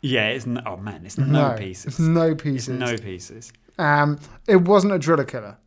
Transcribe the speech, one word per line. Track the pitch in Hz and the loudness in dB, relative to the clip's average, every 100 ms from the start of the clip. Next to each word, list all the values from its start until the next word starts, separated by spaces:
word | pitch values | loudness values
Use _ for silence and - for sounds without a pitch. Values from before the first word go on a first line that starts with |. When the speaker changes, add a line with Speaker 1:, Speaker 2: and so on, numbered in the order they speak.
Speaker 1:
Yeah, | 139 127 107 | 0 0 0
it's | 127 117 | -2 -4
n-, | 120 117 | -6 -6
oh | 92 | -10
man, | 104 87 90 | -12 -12 -12
it's | - | -4
no | 135 151 143 | 2 4 2
Speaker 2:
No, | 110 | -2
Speaker 1:
pieces. | 98 90 - | -8 -10 -10
Speaker 2:
it's | 139 | -2
no | 160 165 165 | 2 4 2
Speaker 1:
It's | 156 | 0
Speaker 2:
pieces. | 151 131 120 127 | -4 -6 -6 -4
Speaker 1:
no | 127 113 | -4 -4
pieces. | 101 90 - 110 - _ _ - | -8 -14 -14 -20 -20 _ _ -4
Speaker 2:
Um, | 156 147 147 147 - - - | 2 4 2 0 -8 -12 4
it | 190 | 4
wasn't | 175 202 190 | 6 6 4
a | 185 | 0
Driller | 143 160 135 | 2 2 0
Killer | 127 104 104 | -6 -14 -18